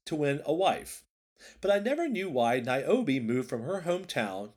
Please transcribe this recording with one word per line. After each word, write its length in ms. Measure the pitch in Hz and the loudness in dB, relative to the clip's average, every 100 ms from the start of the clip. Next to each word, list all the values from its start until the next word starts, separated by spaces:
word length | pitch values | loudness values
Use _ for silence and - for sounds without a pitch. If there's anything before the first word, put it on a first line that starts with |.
| - | -6
to 100 | 156 | -2
win 240 | 143 143 | 0 0
a 80 | - | 0
wife, 520 | 160 185 101 - - - _ _ _ - - | 2 2 0 -4 -16 -18 _ _ _ -20 -4
but 100 | 196 | 0
I 80 | 202 | 2
never 300 | 208 302 339 | 2 0 -2
knew 200 | 214 190 | -2 -2
why 300 | 127 117 127 | 2 2 2
Niobe 640 | 120 131 135 208 143 131 | 0 0 2 2 4 0
moved 260 | 110 123 127 | 2 0 0
from 140 | 117 | -4
her 200 | 127 190 | -4 -4
hometown 680 | 170 180 185 135 104 95 107 | -2 -2 -2 -2 -2 -4 -10